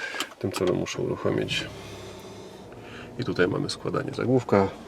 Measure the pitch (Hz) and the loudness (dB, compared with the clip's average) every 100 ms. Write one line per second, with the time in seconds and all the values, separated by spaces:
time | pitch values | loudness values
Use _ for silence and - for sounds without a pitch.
0 | - - - - 104 - 90 92 87 - | -8 -4 -6 -2 -4 0 2 2 0 -2
1 | 90 - 95 52 - - - - - - | -2 0 0 2 2 -2 -4 -8 -12 -12
2 | - - - - - - - - - - | -12 -14 -14 -14 -14 -16 -16 -16 -14 -14
3 | - - 123 120 92 95 95 - - - | -12 -6 -2 4 4 4 0 -2 -2 0
4 | - - 107 131 - 101 98 - | -2 0 4 4 6 6 6 0